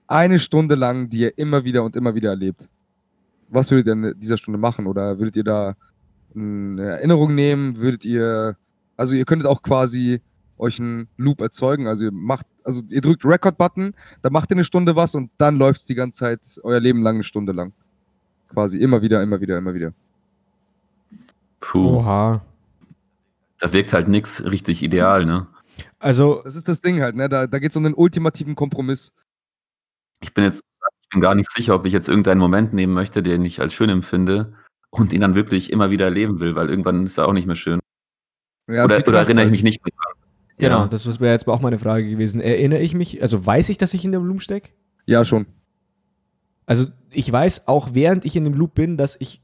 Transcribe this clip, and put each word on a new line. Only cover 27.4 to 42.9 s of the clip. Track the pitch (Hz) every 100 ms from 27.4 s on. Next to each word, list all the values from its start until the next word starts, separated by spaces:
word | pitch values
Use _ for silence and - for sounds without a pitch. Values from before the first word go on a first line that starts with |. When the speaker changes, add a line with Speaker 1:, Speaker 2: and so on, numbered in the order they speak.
| 131
Speaker 1:
da | 135
geht's | 147 156
um |
den | 156
ultimativen | 151 170 165 165 - 147 147
Kompromiss. | 143 139 131 135 - _ _ _ _ _ _ _ _ _ _ _
Speaker 2:
Ich | -
bin | -
jetzt, | 101 - - _ - -
ich | _
bin | 95
gar | 87 98
nicht | 101
sicher, | 120 117 95
ob | 92
ich |
jetzt | 98 -
irgendeinen | 98 95 92
Moment | 90 95 110
nehmen | 104 92
möchte, | 90 98 -
den | 90 87 87
ich | -
als | 69
schön | - 104
empfinde | 95 - 90 90 98 110 - _ _ _
und | - 107
ihn | 87
dann | 101 95
wirklich | 107 98 -
immer | 107 98
wieder | 98 95
erleben | 92 107 92
will, | 85 82
weil | 80
irgendwann | 92 92 90 92
ist | -
er | 76
auch |
nicht | 98 90
mehr | 82
schön. | - 87 - _ _ _ _ _ _ _ -
Speaker 1:
Ja, | 117
es | 123
Speaker 2:
Oder, | 107
Speaker 1:
wird | -
Speaker 2:
oder | 110
Speaker 1:
krass | 107
Speaker 2:
erinnere | 117
ich | 107
Speaker 1:
halt. |
Speaker 2:
mich | 107
nicht | 110 110 -
mehr | -
dran? | - - _ _ _ _
Speaker 3:
Genau, | 135 120
Speaker 2:
Ja. | 101
Speaker 3:
das | 110 117 113
wäre | 123
jetzt | 117 -
auch | 113
meine | 123 117
Frage | 107 110 107
gewesen. | 110 110 104
Erinnere | 113 120 139 151
ich | 160